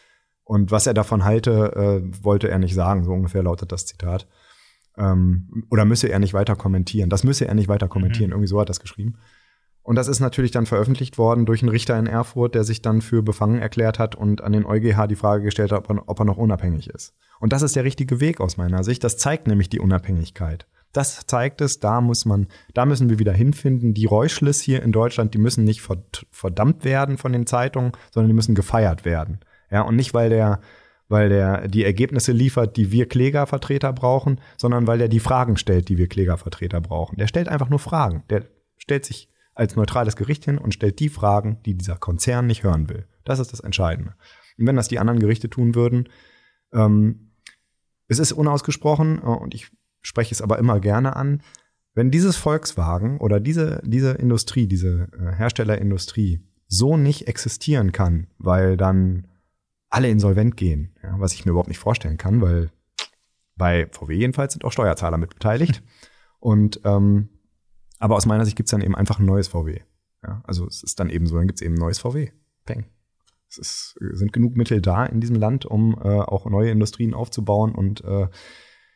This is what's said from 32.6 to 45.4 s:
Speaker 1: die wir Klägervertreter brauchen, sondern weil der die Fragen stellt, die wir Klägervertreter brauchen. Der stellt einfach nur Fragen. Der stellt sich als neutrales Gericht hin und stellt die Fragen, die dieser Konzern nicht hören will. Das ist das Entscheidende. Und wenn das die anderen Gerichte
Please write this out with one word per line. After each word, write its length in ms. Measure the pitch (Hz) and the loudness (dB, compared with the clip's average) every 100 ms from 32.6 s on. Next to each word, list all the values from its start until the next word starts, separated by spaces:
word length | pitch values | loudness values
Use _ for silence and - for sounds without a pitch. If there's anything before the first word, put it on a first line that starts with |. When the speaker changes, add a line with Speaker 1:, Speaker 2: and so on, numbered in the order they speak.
| 110 - | 0 2
Speaker 1:
die 140 | 98 | 2
wir 180 | 113 117 | 2 2
Klägervertreter 800 | 127 131 143 143 139 - 139 135 | 2 2 2 -2 -4 -2 -2 -2
brauchen, 480 | 127 127 131 139 131 - - | -2 0 2 2 -2 -6 -4
sondern 320 | 120 120 117 | 0 2 2
weil 120 | 117 | 2
der 100 | 117 | 2
die 100 | 113 | 2
Fragen 380 | - 127 120 104 | 2 0 2 0
stellt, 320 | - 90 90 | 2 0 2
die 80 | 90 | 0
wir 100 | 87 | 0
Klägervertreter 720 | 98 90 85 - - 90 87 | 0 0 0 -4 -8 -6 -4
brauchen. 380 | 82 78 80 95 | -4 -6 -6 -4
Der 100 | 104 | -2
stellt 220 | 165 175 | -2 -2
einfach 200 | 147 127 | -2 0
nur 100 | 143 | -2
Fragen. 440 | - 165 120 80 - | -2 -2 -2 -4 -4
Der 160 | 107 - _ _ _ | -4 -4 _ _ _
stellt 260 | - 143 | -6 -4
sich 260 | 143 - - _ _ - | -4 -12 -16 _ _ -4
als 200 | - - | -2 0
neutrales 400 | 107 127 110 - | -2 0 -2 -2
Gericht 300 | 110 147 - | -4 -4 -2
hin 120 | 143 | -4
und 160 | 110 | -4
stellt 260 | - 104 - | -2 -2 0
die 100 | 151 | -4
Fragen, 480 | - 104 101 107 110 - | -2 0 0 0 -4 -4
die 100 | 92 | -6
dieser 200 | 92 90 | -6 -6
Konzern 520 | - 85 - 123 123 | -4 -2 0 0 0
nicht 160 | 110 | 0
hören 260 | 98 80 76 | 0 0 -2
will. 180 | 113 - _ | -6 -14 _
Das 160 | - 135 | -4 -4
ist 120 | 123 | -4
das 80 | 107 | -8
Entscheidende. 540 | 101 98 87 87 - - - - _ - | -6 -2 -2 -2 -8 -14 -20 -20 _ -2
Und 100 | 117 | 2
wenn 80 | 135 | 2
das 120 | 113 | 0
die 120 | 117 | -2
anderen 200 | 110 117 | 0 2
Gerichte 300 | 104 113 | 2 0